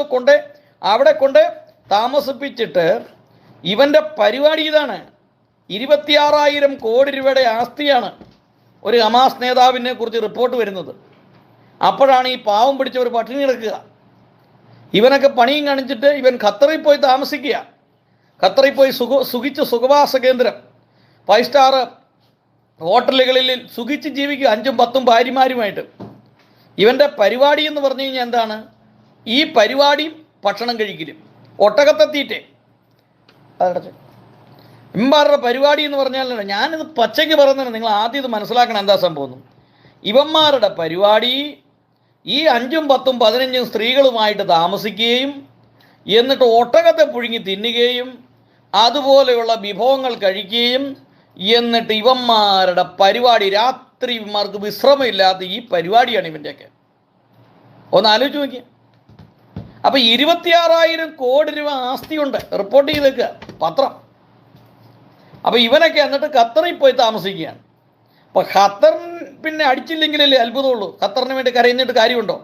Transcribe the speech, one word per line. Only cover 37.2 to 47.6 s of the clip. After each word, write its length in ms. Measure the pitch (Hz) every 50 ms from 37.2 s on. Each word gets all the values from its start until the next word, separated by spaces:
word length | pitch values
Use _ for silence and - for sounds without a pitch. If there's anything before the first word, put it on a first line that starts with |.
| 311 302 311 294
പറയുന്നതാണ്, 320 | 285 269 269 277 269 247 226
നിങ്ങൾ 140 | 220 233 226 208 208
ആദ്യം 200 | 220 240 269 277 262
ഇത് 60 | 247 226
മനസ്സിലാക്കണം 440 | 208 208 165 226 247 240 233 226 202 196
എന്താ 120 | 202 196 180 175
സംഭവം 220 | 175 160 143 139 127 127
എന്ന്. 40 | - - _ _ _ _ _ _ _ _ _ _ _ - 190
ഇവന്മാരുടെ 580 | 220 269 294 311 320 320 311 302 277 247 208 190 - 170
പരിപാടി 560 | 165 160 165 180 202 208 214 220 226 247 254 277 294 294 277 - _ _ _ _ _ _ _ _ _ _ _ _ _ 160 220 285
ഈ 20 | 320 302 247
അഞ്ചും 280 | 233 247 254 320 320 311 277
പത്തും 260 | 269 254 262 262 254 233
പതിനഞ്ചും 420 | 240 214 220 254 262 254 254 254 240 233
സ്ത്രീകളുമായിട്ട് 720 | 240 208 220 240 254 277 277 262 233 220 214 208 208 190 196 170 175
താമസിക്കുകയും 760 | 165 170 180 196 185 180 214 185 202 233 233 240 247 269 285 285 277 - - _ _ _ _ _ _ _ _ _ _ _
എന്നിട്ട് 400 | - 196 233 240 262 269 262 262 233 226 233
ഒട്ടകത്തെ 480 | 233 233 285 330 339 330 320 320 302 277 240
പുഴുങ്ങി 260 | 240 240 233 233 226 175 190
തിന്നുകയും 600 | 196 202